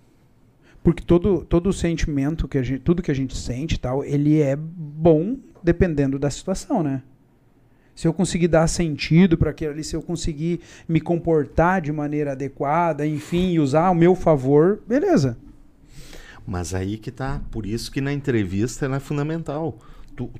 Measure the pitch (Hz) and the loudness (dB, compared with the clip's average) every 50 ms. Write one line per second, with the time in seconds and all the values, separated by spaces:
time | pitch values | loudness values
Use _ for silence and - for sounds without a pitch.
0 | _ _ _ _ _ _ _ _ _ _ _ _ _ _ - - - 170 160 - | _ _ _ _ _ _ _ _ _ _ _ _ _ _ -8 -2 0 0 2 2
1 | - - 170 175 175 202 185 151 - - 175 175 175 196 170 - - 170 165 160 | 2 2 2 4 4 2 0 0 -2 0 0 0 2 0 -2 -2 -2 -2 -2 0
2 | - - 147 139 135 147 165 156 151 135 - 135 123 120 135 131 - 165 175 180 | -2 -2 -2 0 -2 -2 -2 -2 -4 -2 -2 -2 -2 -2 -4 -4 0 0 0 0
3 | - - 143 135 135 123 - - - - 120 127 156 156 - - - 123 131 143 | 0 -4 -2 -2 -2 -4 -6 -8 -8 -8 -8 -6 -4 -4 -6 -4 -4 -4 -4 -4
4 | - - 143 143 147 151 151 156 147 135 139 147 160 165 170 175 156 147 147 156 | -4 -2 -2 0 2 4 4 4 4 2 0 -4 -6 -10 -12 -12 -14 -12 -4 2
5 | 160 175 156 151 170 214 262 269 - - - - - 170 170 - 196 175 156 143 | 4 6 6 6 4 0 -4 -8 -10 -16 -14 -4 0 0 2 2 2 0 2 0
6 | 139 135 135 139 147 143 - - - 185 190 - - - 294 202 156 139 135 131 | 0 0 0 0 -2 -4 -4 -4 -6 -6 -6 -6 -4 -2 -2 -2 0 -2 -4 -6
7 | - - _ _ _ _ _ _ _ _ _ _ _ _ _ _ _ _ _ - | -8 -12 _ _ _ _ _ _ _ _ _ _ _ _ _ _ _ _ _ -4
8 | - 165 160 - 185 160 - 175 170 175 160 160 165 160 - - 175 160 147 - | -2 -2 0 0 -2 -2 0 0 0 4 4 4 4 2 0 0 -2 -2 -4 -4
9 | - - 151 170 196 185 165 - - 156 - - 165 151 143 156 147 - 170 160 | -2 4 6 6 6 6 6 2 2 0 -2 -4 -6 -8 -6 -8 -8 -6 -6 -6
10 | - - 170 165 - 170 151 139 160 170 175 165 - - - - - - 165 156 | -6 -6 -6 -4 -4 -4 -4 -4 -4 -4 -4 -4 -6 -12 -20 -14 -4 0 0 0
11 | 160 - 175 165 - 170 160 151 139 - - - 165 175 190 190 151 143 156 151 | 2 0 -2 -2 0 2 2 2 0 0 2 2 2 4 4 0 0 -2 -4 -4
12 | 147 143 147 151 151 143 135 131 139 131 - - 147 139 151 170 175 170 151 143 | -4 -4 -2 -4 -4 -4 -4 -6 -8 -8 -6 -4 -2 0 0 0 0 0 0 -2
13 | 147 156 151 147 - - 175 175 185 185 170 160 147 131 131 156 170 190 180 165 | -2 -2 -2 -4 -6 -2 -2 0 0 2 2 2 2 4 4 2 4 4 4 6
14 | 165 175 185 180 - 175 156 135 127 135 143 147 160 190 208 208 - - 233 285 | 6 6 6 4 4 2 2 2 4 4 6 6 6 6 2 0 -2 -2 0 0
15 | 370 403 330 196 135 131 120 - - - - - - - - _ - - - - | 2 4 4 4 2 0 -2 -6 -14 -20 -20 -20 -20 -20 -20 _ -20 -20 -20 -20
16 | - - - - - - - - - - 92 90 87 82 92 92 95 98 107 107 | -18 -18 -18 -20 -20 -20 -20 -16 -12 -8 -6 -6 -6 -4 -4 -4 -4 -4 -6 -6
17 | - 123 117 - 131 135 143 139 - - - 113 101 98 110 117 113 - - 143 | -8 -12 -10 -8 -6 -6 -6 -6 -6 -8 -8 -8 -6 -6 -6 -6 -6 -6 -6 -4
18 | 135 139 143 143 139 143 123 110 101 90 98 98 113 123 - - 147 131 135 139 | -4 -2 -4 -4 -2 0 0 0 0 0 0 -2 -2 -2 -4 -4 -4 -4 -4 -4
19 | - - 151 143 143 156 160 165 156 - 139 151 165 147 - - - - - - | -4 -4 -4 -2 -2 -2 -4 -6 -6 -6 -6 -4 -4 -6 -8 -10 -14 -20 -20 -20
20 | - - - - 120 117 - | -20 -16 -12 -10 -10 -10 -10